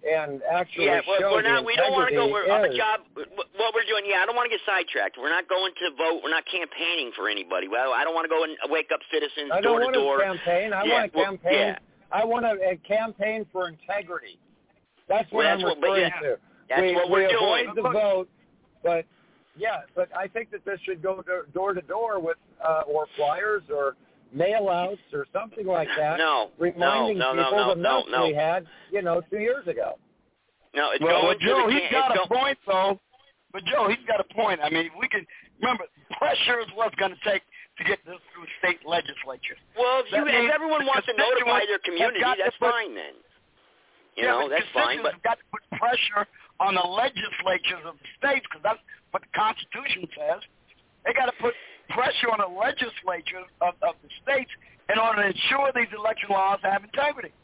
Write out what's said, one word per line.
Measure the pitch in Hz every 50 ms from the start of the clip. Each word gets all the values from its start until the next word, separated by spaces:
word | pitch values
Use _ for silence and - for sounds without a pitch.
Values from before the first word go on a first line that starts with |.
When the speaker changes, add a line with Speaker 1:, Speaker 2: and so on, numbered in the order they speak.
| -
Speaker 1:
and | 147 160 160 151 147 139 135 -
actually | - 160 175 180 - - 165 170
Speaker 2:
Yeah, | 202 - - - -
well, | 190 196
Speaker 1:
show | 185 196 -
Speaker 2:
we're | 214 -
Speaker 1:
the | 226
Speaker 2:
not, | 233 - -
we | 226 233
don't | 240 262 262 -
wanna | 262 254 254
go, | - 240 -
Speaker 1:
integrity | 214 208 208 190 185
Speaker 2:
we're, | 202
our | 214 208
Speaker 1:
is. | 165 131
Speaker 2:
job, | 123 220 214 214 220 - _ _
wh-, | - 151 - 185 202 180 - _
what | 190 214 226 214
we're | 226 226 190
doing, | 226 208 202
yeah, | 202 196 185
I | 185
don't | 202 240
wanna | 240 240 233
get | 226 190 -
sidetracked. | - 202 185 175 - - 135 101 95 -
We're | - 123 147
not | 165 175 180 -
going | 185 185 190 190 175
to | - 180 180 143
vote. | 131 160 160 165 151 -
We're | 143
not | 160 165 -
campaigning | - - 185 170 147 - - 165 170 175 165 143 120 -
for | - 95 107
anybody. | 104 104 92 87 92 92 92 95
Well, | 101 120 131 131 127
I | 120 143
don't | 160 165
wanna | 165 165 160
go | 160 160 165
and | 156 156 - - 139
wake | 156 160 156 - 165
up | 147 - -
citizens | - 156 151 143 - 151 147 143 156
Speaker 1:
I | 185 202
don't | 240 233 233
Speaker 2:
door |
to | 240
Speaker 1:
wanna | 254 262 254
Speaker 2:
door. | - 139 139 139
Speaker 1:
campaign. | - 190 185 165 - 175 175 175 196 220 202
I | 190 202
Speaker 2:
Yeah, | 214 233
Speaker 1:
wanna | 240 220 196 -
Speaker 2:
well, | 156 185
Speaker 1:
campaign. | 196 196 185 - 175 -
Speaker 2:
yeah. | 214 117 202 87 - _ _ _ _ _ _
Speaker 1:
I | - 190 220
wanna | 226 226 240 233 233 220 196
a | 185 185 185 160 _ -
campaign | 202 214 220 226 208 - 202 214 220 220 214 - _
for | 185 185 175
integrity. | 160 156 - - 190 202 202 165 180 160 127 104 85 _ _ _ _ _ _ _ _ _ _ _ _ _ _ _
That's | 185 214 226 -
what | - 226 226
Speaker 2:
Well, | 214
Speaker 1:
I'm | 196 196
Speaker 2:
that's | 185 175
what, | 170 147
but | 143 180 196
Speaker 1:
referring | 196 180 156 -
Speaker 2:
yeah, | 165 156 143
Speaker 1:
to. | 120 - _ _ _ _ _ _
Speaker 2:
that's | 127 151 185
Speaker 1:
We, | 185 180
Speaker 2:
what | 175 180 175
we're | 180 196 190 190
Speaker 1:
we | 185
avoid | - - 202 220 233 240 - 208
Speaker 2:
doing. |
Speaker 1:
the | 220 214 254
vote, | 247 208 214 202 196 185 185 - _ _ _ _ _ _ _ _ _ _ -
but | 170 170 165 160 _ _ _ _ _ _ _ _ _ _
yeah, | 147 196 226 208 165 147 - _
but | 175 180 - -
I | 175 190 196
think | _ 226 226 220 -
that | 202 _
this | 196 196 175 -
should | - 185 165 156
go | 190 190 190 180
do-, | 175 180 180 160 147 -
door | 175 185 202 196
to | 180 170
door | - 175 208 233 226 214 190
with, | 165 165 165 - _ _ _ _ -
uh, | 160 160 156 156
or | 147 147 156 151 147 -
flyers | - 147 143 151 175 202 214 214 202 165 135 147
or | 143 143 139 131 _ _ _ _ _ _ _ -
mail | 139 165 190 214 226 208 196
outs | 180 175 180 185 202 190 _ _ -
or | 147 139 _ _
something | 185 214 220 208 - 208
like | 185 185 170 160 - - 156
that, | 151 151 160 170
Speaker 2:
No, | 160 160 147 127 110 98 - -
Speaker 1:
reminding | 165 175 175 175 175 139 139 135 127 110 214 185
Speaker 2:
no, | 127 131 131
no, | 135 135
Speaker 1:
people | 131 127 -
Speaker 2:
no, | - 123 -
Speaker 1:
the | 170
Speaker 2:
no, | 170 160 131 131
Speaker 1:
mess | - -
Speaker 2:
no. | 110 127 127 123
Speaker 1:
we | 151
had, | 147 156 160 170 185 175 160 - - - - 180
you | 202 185
know, | 175 165 175 170 -
two | 190 214
years | 208 233 254 285 -
ago. | 175 156 123 104 90 78 - _ _ _ _ _ _ _ _ _ _ _ _ _ _ -
Speaker 2:
No, | 139 147 135 104
it's | 139 147
Speaker 3:
Well, | 165 170 - -
Speaker 2:
going |
Speaker 3:
well, | 175 - -
Joe, | - 208 - 523 494
Speaker 2:
to |
the | - -
Speaker 3:
he's | 277 - -
Speaker 2:
can-, | -
Speaker 3:
got | - - - 240
Speaker 2:
it's | 190 185
Speaker 3:
a | 180
Speaker 2:
go- | 233 254
Speaker 3:
point, | 262 277 277 - _
though. | 196 196 185 190 196 196 190 _ _ _ _ _ _ _ _ _ _ _
But, | 190 180
Joe, | 165 233 294 226 -
he's | 233 247 247
got | 233 226 202
a | - _ -
point. | 208 226 208 190 165 147
I | 151
mean, | 156 165 165 165 160 180
we | 240 254
can, | - 208 170 _ - - - - _ _
remember, | 190 247 - 214 180 - _ _ _ _ - -
pressure | - 294 - - - - 247 233
is | 226 - -
what's | 202 226 214 -
gonna | - 196 190 185 - -
take | 214 196 190 _ _ _ - - - _ -
to | 175
get | 185 202 - _
this | 165 175 180 _ - -
through | 170 170 160 - -
state | - 180 175 170 -
legislature. | 147 170 170 160 - 139 - - 135 131 123 - - - - _ _ _ 220
Speaker 2:
Well, | 240 247 254 262 247
if | -
Speaker 3:
That | - 311
Speaker 2:
you, | 302
if | 294 262
Speaker 3:
means | 247 240 240 302
Speaker 2:
everyone | 302 311 320 311 302 285
Speaker 3:
the | 269
Speaker 2:
wants | 269 254 -
to | - 240
notify | - - 240 254 247 247 233 240 247 214
Speaker 3:
constituents | 208
Speaker 2:
their | 208 185 -
community, | 180 175 170 175 170 - 185
Speaker 3:
have | 165
got | 151 -
to | 190 185
Speaker 2:
that's | 196 - -
Speaker 3:
put | - 226
Speaker 2:
fine | 240 233 220 180 120
then. | 98 80 73 65 - _ _ _ _ _ _ _ _ _ _ _ _ _ _ _ _ _ _ _ -
You | 117
Speaker 3:
Yeah, | 127
Speaker 2:
know, | 120 120 143
Speaker 3:
but | 139
Speaker 2:
that's | 139 165 170 - -
fine, | 127 - 120 131 -
Speaker 3:
constituents | 226
Speaker 2:
but | - -
Speaker 3:
have | - -
got | 226 226 -
to | - _ -
put | 214 _ _ - -
pressure | 208 233 254 240 - - 208 208 208 _ _ - - - _ _
on | 180 196 190
the | 185 180
legislatures | 175 180 208 233 269 254 190 214 208 180 - - 190 185 180 - - 190 175 156
of | 165 160 - _
the | - - -
states | - 277 277 269 - -
'cause | - 156 151
that's | 202 220 220 _ - - - _ _ -
what | 196 -
the | _ -
Constitution | - - - - - - _ - 220 269 294 208 190 180 156 -
says. | 151 151 147 165 202 - - _ _ _ _ - _ _ _ _ _ _
They | - 240
gotta | 262 262 247 - -
put | 220 240 240 - - - - - _ _
pressure | - 214 247 - - - - 240 226
on | 214 202
the | 185
legislature | 180 185 214 262 285 - 254 233 - - - 190 180 175 160 - 180 185 180 - _ _ 170
of, | 175 175 _
of | - 170 160 _ _
the | 147 - -
states | _ - 277 269 262 - - - - - - _ _ - 196
in | 220
order | 226 226 220 208 202
to | 196
ensure | 185 - - - 247 277 277 277 262
these | 247 233 - 208
election | 214 208 220 226 - - 202 202
laws | 190 190 190 196 196 -
have | 196 196 196 196
integrity. | 214 - - 277 294 294 285 220 156 _ _